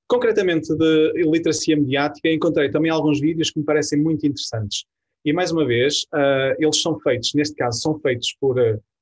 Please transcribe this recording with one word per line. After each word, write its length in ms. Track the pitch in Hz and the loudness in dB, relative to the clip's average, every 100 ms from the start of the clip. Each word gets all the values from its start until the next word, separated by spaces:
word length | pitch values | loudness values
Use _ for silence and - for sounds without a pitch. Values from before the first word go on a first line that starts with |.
| - | -2
Concretamente 680 | 247 233 208 185 165 - 156 | 0 2 2 2 0 -2 0
de 360 | 160 156 156 156 165 | 4 4 4 2 0
literacia 480 | 160 170 156 - 151 | 2 0 -2 0 0
mediática, 500 | 135 139 147 147 165 | 2 0 -2 -2 -2
encontrei 440 | 160 170 160 139 | 0 0 0 0
também 180 | 151 160 | 0 0
alguns 300 | 160 151 139 | 0 2 2
vídeos 320 | 147 160 156 | 0 -2 -2
que 80 | - | -2
me 60 | 147 | 0
parecem 360 | 151 151 147 | 0 0 0
muito 240 | 156 156 147 | 0 0 -2
interessantes. 600 | 135 - 110 104 - - _ _ _ | -4 -6 -6 -6 -8 -12 _ _ _
E 80 | 147 | -2
mais 200 | 160 175 | -2 0
uma 120 | 165 139 | 0 2
vez, 400 | 120 135 147 - 160 | 2 2 0 -4 0
eh, 420 | 139 135 135 131 | 2 2 0 0
eles 220 | 151 147 | 0 0
são 180 | 170 156 | -2 -2
feitos, 340 | 147 120 - 147 | -2 -2 -2 -2
neste 200 | 147 - | -2 -2
caso, 260 | 123 117 | -4 -2
são 180 | 156 151 | -4 -2
feitos 360 | 139 123 - - | -2 -2 -4 -4
por, 180 | 135 127 | -2 2
eh, 220 | 117 107 - _ | 2 0 -8 _